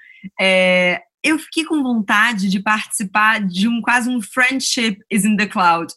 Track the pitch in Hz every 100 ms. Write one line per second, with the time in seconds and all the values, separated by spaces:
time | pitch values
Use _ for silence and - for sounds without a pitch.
0 | - - 190 - 190 185 185 185 180 180
1 | - _ 277 311 - - 311 320 254 233
2 | 202 208 226 220 196 196 202 214 - -
3 | 190 214 214 220 196 175 220 233 220 247
4 | 240 247 208 - 247 269 262 - 226 196
5 | - 233 208 208 208 214 175 170 170